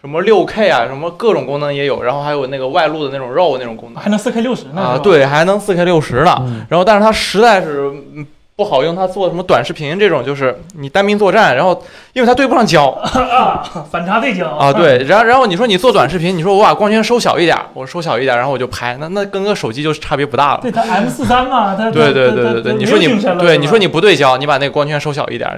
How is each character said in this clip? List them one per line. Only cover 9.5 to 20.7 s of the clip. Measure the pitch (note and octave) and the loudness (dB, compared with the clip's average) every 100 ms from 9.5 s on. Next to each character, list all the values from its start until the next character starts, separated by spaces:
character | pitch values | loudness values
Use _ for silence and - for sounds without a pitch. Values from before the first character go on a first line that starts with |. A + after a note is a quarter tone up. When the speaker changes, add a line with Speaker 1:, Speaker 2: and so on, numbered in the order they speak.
| C#3 | 0
Speaker 1:
视 | B2 | 0
频 | F3 D3 F3 | -6 -6 0
这 | G#3 | 0
种， | D#3 | 0
就 | B2 C#3 | -2 -2
是 | C3+ A#2+ - D#3+ | -2 -4 -12 -14
你 | C#3 | -4
单 | F#3+ | -2
兵 | G3+ G#3 | 0 2
作 | G#3 | 2
战， | F#3+ F#3+ B2+ | 4 4 4
然 | |
后 | F3 F3 - - - | 2 0 -6 -20 -12
因 | - | -2
为 | A#3 | 2
它 | |
对 | B3 C4+ | 4 2
不 | |
上 | C#4 | 2
焦。 | G#3+ D#3+ C#3 | 2 4 2
Speaker 2:
<laughs> | - - | 0 -4
啊， | C4 B3+ A#3+ - - - F3 D3 | -2 0 2 2 -2 -6 -12 -8
反 | F3+ F3 | -8 -2
差 | A3 | -2
对 | C#4 F#3+ | -2 -4
焦。 | E3 | -4
Speaker 1:
啊， | D#3+ G#3 | 0 0
对， | G#3+ E3 B2 | 4 4 4
然 | C3+ F#3+ | 4 4
后， | |
然 | A3+ B3+ | 6 4
后 | B3 | 2
你 | F3 | 0
说 | A#3+ | 0
你 | F#3 | 2
做 | B3+ | 2
短 | G3+ C3 | 4 2
视 | F3 | 0
频， | E3 F#3 | -2 -2
你 | |
说 | E3 G3 | 0 4
我 | |
把 | G#3 | 4
光 | D#3 G#3 | 4 2
圈 | A3 | 0
收 | G#3+ A#3+ | 2 0
小 | F#3+ - | 0 0
一 | |
点， | E3 C#3 - | 2 0 -4
我 | - | -12
收 | C3 F3 | -10 -8
小 | E3 A#2+ | -4 -2
一 | |
点， | C3 A#2+ | 0 0
然 | B2+ | 0
后 | |
我 | C3 | -2
就 | B2 | -6
拍， | - A#2+ B2 | -6 -8 -8
那， | D#3 | -8
那 | G3 | -6
跟 | G3+ G3 | -6 -4
个 | G3 | -4
手 | G3+ B2+ | -2 -4
机 | A2+ | -4
就 | D3+ | -4
差 | D3+ - D3+ | -4 -4 -4
别 | |
不 | C#3+ - | -2 0
大 | C#3+ | 0
了。 | B2+ | 0
Speaker 2:
对， | B3 | -4